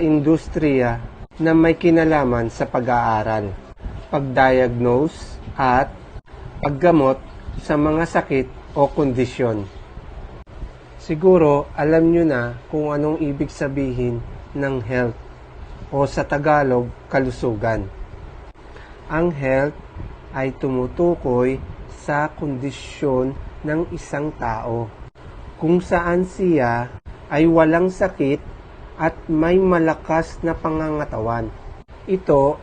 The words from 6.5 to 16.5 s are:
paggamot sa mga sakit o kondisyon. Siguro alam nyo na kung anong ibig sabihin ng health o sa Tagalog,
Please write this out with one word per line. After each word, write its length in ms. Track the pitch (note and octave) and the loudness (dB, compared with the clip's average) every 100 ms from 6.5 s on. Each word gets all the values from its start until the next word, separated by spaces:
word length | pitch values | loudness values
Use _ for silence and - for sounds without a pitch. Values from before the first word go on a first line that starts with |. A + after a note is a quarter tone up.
| - | -6
paggamot 560 | C#3+ C#3 F3 E3 C3 C3 - - - - | -4 2 4 6 4 2 -4 -16 -12 -10
sa 160 | - D3+ | -2 0
mga 260 | D3+ D#3 | 2 2
sakit 440 | E3 F3 E3+ C3+ B2+ - - D3+ | 0 -2 0 0 -2 -8 -8 0
o 140 | C#3 | 2
kondisyon. 720 | - C#3+ B2 B2 - B2 G#2+ G2 - - - - - - - - - - - - - | 2 0 2 -2 0 -2 -2 -6 -12 -18 -18 -16 -14 -14 -16 -18 -14 -14 -14 -20 -14
Siguro 680 | - D#3+ F#3 F#3 D3+ C#3+ D3 - | -6 2 6 8 8 4 2 -2
alam 340 | D3+ E3 E3 | 4 6 6
nyo 120 | E3+ D#3+ | 6 4
na 300 | B2+ A#2+ B2 - | 2 -2 -6 -6
kung 240 | D#3 D3+ | -4 -2
anong 300 | D3 D3+ D#3+ | 0 0 0
ibig 240 | D3+ C#3 D3 | -2 -2 -6
sabihin 720 | - C#3+ C#3 C3+ B2 B2 A#2 A#2 - - | -4 -4 -2 -2 0 -2 -2 -6 -12 -10
ng 240 | C#3 C#3 C3 | -4 -2 -2
health 320 | A2 B2+ B2 - - - - - - - - | -2 0 0 -4 -14 -20 -20 -18 -16 -14 -4
o 160 | C#3 | 0
sa 200 | C#3 - | 0 -2
Tagalog, 640 | C#3 C#3+ D3+ | -2 0 4